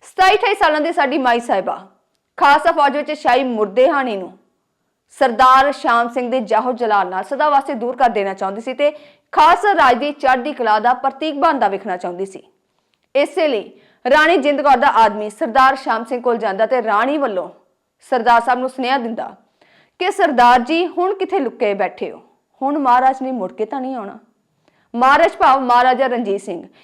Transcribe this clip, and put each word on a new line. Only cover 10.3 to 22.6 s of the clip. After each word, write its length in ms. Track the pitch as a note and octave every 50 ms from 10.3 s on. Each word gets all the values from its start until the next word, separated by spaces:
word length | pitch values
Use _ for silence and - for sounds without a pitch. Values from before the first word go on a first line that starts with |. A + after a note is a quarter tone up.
| B3+ B3 A#3+ D4+ C#4+
ਕਲਾ 260 | - A#3+ A3 G#3+ G#3+
ਦਾ 140 | G#3+ A#3+ B3
ਪ੍ਰਤੀਕ 420 | B3 - C4 - - D#4 D#4 C#4+
ਬਣਦਾ 320 | C#4 D#4 E4 D4 B3+ G#3+ G3
ਵੇਖਣਾ 300 | G3 G3 - A3 F3+ F3+
ਚਾਹੁੰਦੀ 280 | - F3+ F3 F3+ G3
ਸੀ। 180 | G3 - - - _ _ _ _ _ _ _ _ _ _ _ _ _ -
ਇਸੇ 320 | - C#4+ - D#4+ F#4 D#4+ D4+
ਲਈ 240 | B3+ G#3 - - - _ _ _ _ _ - B3+
ਰਾਣੀ 280 | C#4 D4+ D#4 D#4+ F4 D#4+
ਜਿੰਦ 240 | B3+ D4 C#4+ C#4
ਕੌਰ 160 | C4+ C#4+ C4+ A#3+
ਦਾ 100 | C#4 C4
ਆਦਮੀ 420 | - - A3+ G#3 G3+ G#3+ G#3+ G#3+
ਸਰਦਾਰ 460 | G#3 - - A#3 A3 C4 C4 C4+ C#4
ਸ਼ਾਮ 280 | C#4 - D4 A3+ A3 A#3
ਸਿੰਘ 180 | A#3 C4+ B3
ਕੋਲ 160 | A#3+ B3 A#3 A3+
ਜਾਂਦਾ 280 | A3 G#3 F#3+ G3 A3
ਤੇ 180 | G#3+ B3+ B3 G#3+
ਰਾਣੀ 340 | A3 G#3 G#3 A#3 C4 D4 D#4
ਵੱਲੋਂ 320 | C#4 A#3+ G3+ F3 D#3 F3 - _ _ _ _ _ _ _ _ _ _ -
ਸਰਦਾਰ 320 | C#4 B3 G#3+ B3+ A#3 A#3
ਸਾਹਿਬ 180 | A3+ B3+ B3 B3
ਨੂੰ 100 | B3+ C4
ਸੁਨੇਹਾ 280 | C4 - B3 B3 C4 C#4
ਦਿੰਦਾ 380 | A#3 A3+ A3+ - - - - - _ _ _ _ _ _ _ _ _ _ _ -
ਕਿ 120 | F4+ F#4+
"ਸਰਦਾਰ 480 | G4 - F#4 D#4 C4+ A#3 A#3+ A#3+ B3 B3+
ਜੀ, 280 | A#3 B3 D#4+ E4 F4 E4
ਹੁਣ 260 | - E4+ F4 F#4+ G#4
ਕਿੱਥੇ 260 | F#4+ F#4 - F#4 G4
ਲੁਕੇ 340 | C#4 A3+ A3 - A#3+ G#3 G3
ਬੈਠੇ 380 | G3 G3 F3 G3 - G#3 D3
ਹੋ? 100 | F#2 - - _ _ _ _ _ _ _